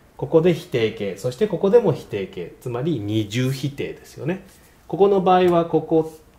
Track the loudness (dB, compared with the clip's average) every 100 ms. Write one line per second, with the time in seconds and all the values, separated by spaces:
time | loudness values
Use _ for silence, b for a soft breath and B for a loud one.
0 | B -12 0 2 4 0 -2 -2 -2 -2
1 | -8 -6 -8 -4 -4 0 4 4 4 0
2 | -4 -8 -8 -8 -14 -12 -10 -6 -4 -4
3 | -2 -2 -2 -2 -2 -2 -6 -6 -8 -10
4 | -18 -10 -8 -8 b b b b -10 2
5 | 4 4 4 4 4 2 2 -2 2 0
6 | 0 -6 -20